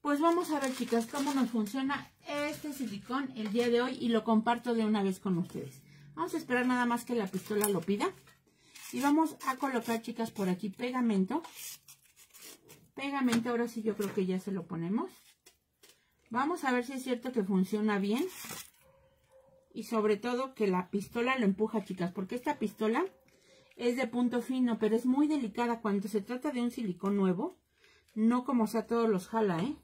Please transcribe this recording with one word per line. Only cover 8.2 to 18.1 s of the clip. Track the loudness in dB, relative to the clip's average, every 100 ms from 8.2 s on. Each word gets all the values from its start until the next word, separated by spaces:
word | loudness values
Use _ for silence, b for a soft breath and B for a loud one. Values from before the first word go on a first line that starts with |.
| -20 -20 _ B B B -8
Y | -2
vamos | 2 4 4 0 -6
a | -2
colocar, | -2 -2 -2 -4
chicas, | -4 -4 -6
por | -2 -2
aquí | 0 -4
pegamento. | -6 -4 0 2 4 2 0 -4 -14 -14 -16 -20 -20 _ _ -20 -20 -20 -20 -20 -20 _
Pegamento, | -8 -4 0 2 2 2
ahora | -2 -2
sí | -2
yo | -4 -2
creo | -2
que | -2 -2
ya | -2
se | -4
lo | -8 -6
ponemos. | -6 -2 -2 -2 -8 -20 _ -20 _ _ _ -20 b b b _
Vamos | 0 0 0
a | 0
ver | 0
si | -2
es | -6
cierto | -4 -4 -2
que | -2
funciona | 2 2 2 0 0 2
bien. | 2